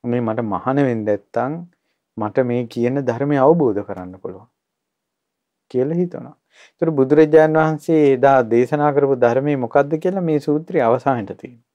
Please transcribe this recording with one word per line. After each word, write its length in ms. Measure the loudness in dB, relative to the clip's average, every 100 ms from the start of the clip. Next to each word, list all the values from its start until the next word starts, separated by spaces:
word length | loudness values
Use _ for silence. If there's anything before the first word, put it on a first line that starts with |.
මේ 180 | -4 -4
මට 220 | -4 -4
මහාන 340 | -6 -6 -4 -2
වෙන්න 260 | -2 -2
නැත්තම් 500 | -4 -4 _ -6 -6 -8 -14 _ _ _ _ -8
මට 280 | -4 -2 -2
මේ 180 | -4 -6
කියන 360 | -4 -2 -2
ධර්මය 360 | -4 -4 -2 2
අවබෝධ 440 | 2 4 2 -2
කරන්න 320 | -6 -12 -14
පුළුවන් 340 | -14 -14 -16 -20 _ _ _ _ _ _ _ _ _ _ _ _
කියලා 280 | -4 -2 -2
හිතනවා. 360 | -4 -6 -18 _ _ _ _
ඒතර 260 | _ -2
බුදුරජාණන් 680 | 0 4 4 6 6 4 2
වහන්සේ 420 | 0 -2 0 2 4
එදා 300 | 4 4 4
දේශනා 480 | 4 0 2 0 0
කරපු 220 | 0 0 2
ධර්මයේ 420 | 2 2 -2 -2
මොකද්ද 360 | 0 0 0 -2
කියලා 260 | -4 -4
මේ 160 | -2 -2
සූත්‍රයේ 440 | -2 -4 -2 -2
අවසානයේ 520 | 0 0 0 -4 -6 -14
තියෙනවා. 320 | -18 -20 _